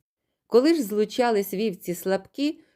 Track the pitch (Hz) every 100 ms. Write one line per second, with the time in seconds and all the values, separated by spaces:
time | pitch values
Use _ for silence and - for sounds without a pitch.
0 | _ _ _ _ _ 226 277 330 214 208
1 | 214 - 240 220 196 190 220 180 - 175
2 | - 190 190 - 285 320 _